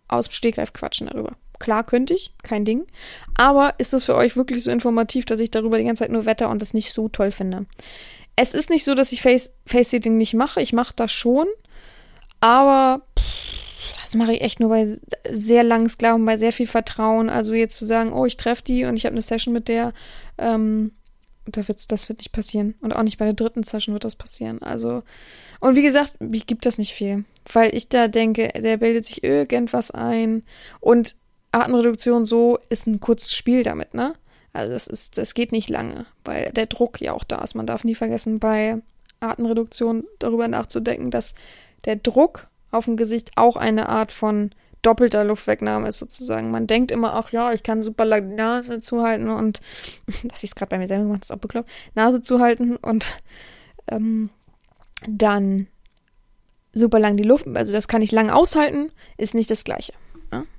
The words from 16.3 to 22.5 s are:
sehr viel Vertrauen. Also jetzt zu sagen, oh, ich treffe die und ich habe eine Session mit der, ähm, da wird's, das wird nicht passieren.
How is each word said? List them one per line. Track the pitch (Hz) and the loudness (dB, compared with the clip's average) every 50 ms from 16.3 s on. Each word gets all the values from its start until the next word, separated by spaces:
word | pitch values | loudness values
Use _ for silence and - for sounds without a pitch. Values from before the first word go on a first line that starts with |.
| 220 | 2
sehr | 214 220 233 | 2 2 0
viel | - - 240 | 0 0 -2
Vertrauen. | - - 226 226 - - - 220 220 220 226 226 220 | 0 0 -2 -2 -2 -4 0 2 2 2 2 2 0
Also | - 233 214 214 226 | 0 -2 -2 0 0
jetzt | 226 226 220 - | 0 0 0 -2
zu | - 220 | -6 -2
sagen, | 214 226 226 226 220 | 0 0 0 0 0
oh, | - 254 262 | 0 0 0
ich | 240 - | 0 0
treffe | - - 233 240 - - | -2 -2 -2 -2 -2 -2
die | - 247 247 254 | -2 0 0 0
und | 247 233 | 0 -2
ich | 220 - | -2 -2
habe | 233 240 | -2 -2
eine | 226 | -4
Session | 226 - 226 226 - 240 233 | -4 -2 -2 -2 -2 -2 -2
mit | 233 226 - | -2 -2 -2
der, | 233 233 233 233 - - - - - - - - - - | 0 0 -2 -2 -6 -10 -18 -20 -20 -18 -18 -16 -8 -4
ähm, | - 233 226 220 220 214 214 214 214 214 - _ _ _ _ _ _ _ - _ - | -2 0 2 2 2 0 0 0 -2 -4 -6 _ _ _ _ _ _ _ -20 _ -16
da | 208 - 214 196 - | -10 -8 -6 -4 -6
wird's, | 208 - - | -6 -6 -6
das | - 220 202 - - | -6 -4 -4 -4 -6
wird | 220 - | -8 -10
nicht | - - | -10 -8
passieren. | - 220 208 - | -6 -6 -4 -2